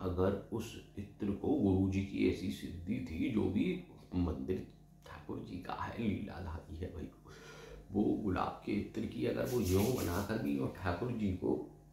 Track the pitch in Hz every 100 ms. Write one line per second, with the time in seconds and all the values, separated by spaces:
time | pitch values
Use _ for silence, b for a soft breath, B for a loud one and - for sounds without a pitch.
0 | 92 87 95 104 - 113 - - - 101
1 | - - 104 - 135 151 98 95 95 98
2 | 95 110 98 87 95 - - 85 90 127
3 | 80 80 - 107 92 107 185 - - -
4 | - 90 82 67 67 - - - - -
5 | - - - - - - - - 95 -
6 | 113 - - - 85 80 - 80 87 -
7 | - - B B B B B B - 101
8 | - - 107 - - - - 104 - 110
9 | 110 - 120 - - 123 90 98 117 -
10 | 87 87 104 110 71 71 127 - 92 -
11 | 123 110 101 90 58 - - - -